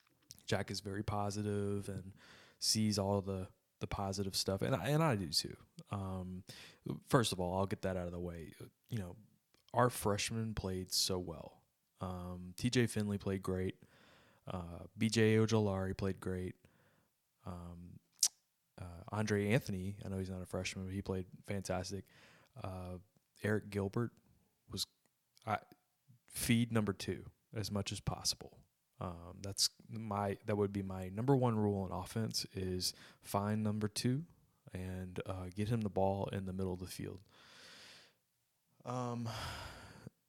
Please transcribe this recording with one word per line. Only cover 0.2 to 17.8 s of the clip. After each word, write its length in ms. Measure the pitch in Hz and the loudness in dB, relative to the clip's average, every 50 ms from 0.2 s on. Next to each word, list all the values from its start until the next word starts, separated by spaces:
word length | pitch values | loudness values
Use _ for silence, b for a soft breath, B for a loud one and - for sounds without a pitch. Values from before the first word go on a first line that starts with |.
| _ _ - - - | _ _ -20 -16 -2
Jack 220 | - 113 95 101 - | 0 2 2 2 -2
is 120 | 104 95 | -4 -6
very 240 | - 104 95 101 107 | -4 -4 -4 -2 -2
positive 840 | - 104 104 101 101 98 104 104 104 104 101 101 101 101 101 101 - | -2 0 0 0 0 0 0 0 0 0 0 2 0 0 0 -2 -4
and 240 | 98 95 90 95 104 B B B B B B B B B | -6 -6 -8 -10 -14 B B B B B B B B B
sees 400 | - - - 110 110 107 101 101 | 0 2 4 4 4 4 4 4
all 220 | 98 98 101 101 | 4 4 4 2
the, 260 | 92 98 95 95 92 95 - _ _ _ _ _ | 2 0 -2 -4 -4 -6 -10 _ _ _ _ _
the 80 | - | -6
positive 480 | 98 - - 101 98 95 98 101 95 95 | -4 -2 -2 -2 -2 0 0 -2 0 0
stuff, 280 | - - - 95 98 - | 0 2 2 2 2 2
and 120 | 123 131 | 2 2
I, 140 | 95 82 131 | 2 2 2
and 140 | 147 151 165 | 4 4 6
I 120 | 160 120 | 4 4
do 140 | 98 95 73 | 2 0 2
too. 280 | - - - - - - - _ _ - - - | 0 0 0 0 -8 -10 -16 _ _ -20 -10 -6
Um, 540 | - 101 98 95 95 92 92 92 92 92 - B B B B B B B B - - - - - | -4 -4 -2 -2 -4 -4 -4 -6 -8 -8 -10 B B B B B B B B -6 -6 -6 -2 4
first 240 | - 139 113 - - | 6 6 6 6 2
of 80 | 90 | 0
all, 180 | 90 87 90 95 | 0 2 2 2
I'll 80 | 98 | 2
get 160 | 95 104 - - | 2 0 -2 0
that 140 | 95 92 | -2 0
out 100 | 92 87 | 0 -2
of 60 | 87 87 | -4 -4
the 80 | 87 | -4
way. 320 | 87 87 85 85 80 - - - 117 120 _ _ _ _ | -4 -4 -6 -8 -10 -12 -12 -16 -16 -18 _ _ _ _
You 100 | 127 110 | -6 -4
know, 180 | 92 87 90 - - - _ _ _ _ _ _ _ _ - | -4 -6 -10 -14 -18 -20 _ _ _ _ _ _ _ _ 4
our 160 | 120 120 123 | 6 6 6
freshmen 640 | - - - 107 101 104 - - 117 113 110 113 107 | 4 2 2 4 4 4 2 0 0 0 -2 0 -2
played 380 | - - 95 92 92 92 - - | -2 -2 0 -2 -2 -2 0 0
so 260 | - - - 95 92 | 0 2 2 2 0
well. 420 | 90 85 80 - - - - - _ _ _ _ _ _ _ _ | 0 -4 -6 -8 -10 -12 -14 -18 _ _ _ _ _ _ _ _
Um, 540 | 95 92 92 90 90 90 90 90 90 90 90 | -6 -4 -4 -6 -6 -6 -8 -8 -10 -10 -8
T 140 | - - 123 | 0 0 4
J 160 | 117 127 120 | 6 6 4
Finley 320 | 110 - 107 107 104 101 98 | 4 4 0 0 0 0 0
played 240 | - 101 98 95 92 | 0 0 0 0 0
great. 320 | - 92 92 92 92 - - B B B B B B B B B B B B B - | 0 0 2 0 -2 -2 -6 B B B B B B B B B B B B B -8
Uh, 360 | - 92 87 85 87 85 87 - - | -6 -6 -6 -6 -8 -10 -12 -12 -2
B 120 | 107 113 110 | 0 2 4
J 280 | 107 113 110 110 110 | 6 8 8 8 8
Ojolari 600 | 110 110 107 113 110 107 101 95 95 95 95 95 | 8 6 6 6 4 4 4 4 2 0 0 0
played 240 | - 98 95 92 - | 0 0 0 0 0
great. 340 | - 95 92 92 92 185 - - b b b b b b b b b b b _ _ _ _ _ _ | -4 -4 -2 -2 -4 -6 -8 -10 b b b b b b b b b b b _ _ _ _ _ _
Um, 540 | - 90 87 87 87 87 87 | -10 -10 -8 -10 -10 -12 -12